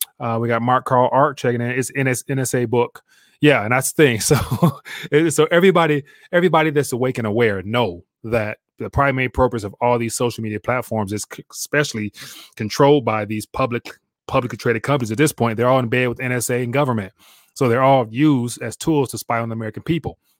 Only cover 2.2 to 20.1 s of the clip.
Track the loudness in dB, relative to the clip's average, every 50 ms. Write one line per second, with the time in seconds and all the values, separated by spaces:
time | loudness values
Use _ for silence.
2.2 | -4 -4 -4 -4 -2 -2 0 -2 0 0 2 0 0 0 -4 -14 _ _ _ _
3.2 | _ _ _ _ 4 6 6 4 2 0 0 0 0 0 2 4 4 4 4 2
4.2 | 2 2 2 2 0 -2 -2 0 2 0 0 -2 -8 -18 -16 -14 -4 0 2 2
5.2 | 2 2 2 2 2 2 4 4 6 6 6 4 4 2 2 -2 -4 _ -14 _
6.2 | _ _ 0 2 2 4 4 4 2 2 2 0 0 -2 -2 -2 -2 -2 -2 -2
7.2 | -4 -2 2 2 2 2 2 -2 -4 -2 0 0 0 0 -2 -8 -14 _ _ _
8.2 | -6 -4 -2 -2 -2 -4 -8 -12 _ _ _ -12 -12 -4 -2 0 0 2 0 0
9.2 | -2 -2 0 2 0 2 0 -2 -8 -10 -6 -2 0 0 2 0 -2 -4 -4 -4
10.2 | -4 -4 -4 -6 -8 -8 -8 -6 -4 -4 -4 -4 -4 -4 -4 -4 -4 -4 -6 -8
11.2 | -8 -10 -16 -18 -20 _ -14 -14 -8 -4 -2 -2 -2 -2 -4 -8 -8 -8 -10 -14
12.2 | -18 -18 -18 -20 -20 -16 _ -8 -8 -4 0 4 4 6 6 4 2 0 -2 -4
13.2 | -4 -4 -6 -6 -8 -8 -6 -4 -4 -4 -4 -6 -8 -10 -20 _ _ _ _ _
14.2 | _ -4 -2 -2 -2 -2 -6 -4 -2 -2 -2 0 0 -2 -2 0 -2 -2 0 0
15.2 | 0 0 0 0 -2 -2 0 0 2 2 2 2 2 0 0 0 0 -2 -2 -4
16.2 | -4 -4 -4 -4 -2 -2 -2 -2 -2 -2 0 0 0 0 0 -2 -4 -6 -10 _
17.2 | _ _ _ _ _ _ -4 -2 0 2 2 4 4 4 4 4 2 0 -2 0
18.2 | 2 2 2 2 0 -4 -8 -10 -10 -10 -10 -6 -2 -2 0 0 0 -2 -4 -8
19.2 | -6 -4 -4 -4 -4 -4 -6 -8 -8 -8 -10 -8 -4 -4 -4 -4 -4 -8